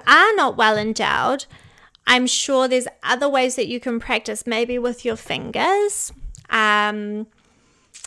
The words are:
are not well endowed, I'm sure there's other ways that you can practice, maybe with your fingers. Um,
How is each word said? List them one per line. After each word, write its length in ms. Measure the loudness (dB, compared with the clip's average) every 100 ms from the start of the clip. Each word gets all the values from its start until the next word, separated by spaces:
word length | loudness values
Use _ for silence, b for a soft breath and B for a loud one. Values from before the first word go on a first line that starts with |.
| 4
are 280 | 6 6 4
not 200 | 0 2
well 220 | 2 2
endowed, 680 | -2 -2 -2 0 0 -2 -6 B B B B _ 2
I'm 160 | 2 2
sure 440 | -2 0 2 2
there's 180 | 0 -2 -4
other 240 | -2 0 2
ways 300 | 2 0 -2
that 100 | -4
you 140 | -6
can 180 | -4 -6
practice, 480 | -4 -4 -4 -8 -4
maybe 320 | -2 -2 -2
with 240 | -4 -4
your 140 | -6 -6
fingers. 960 | -6 -8 -6 -2 0 2 0 -4 -8 -10 -14 -14 -4
Um, 800 | 0 2 2 0 -2 -6 -8 -10 b b b b b b -20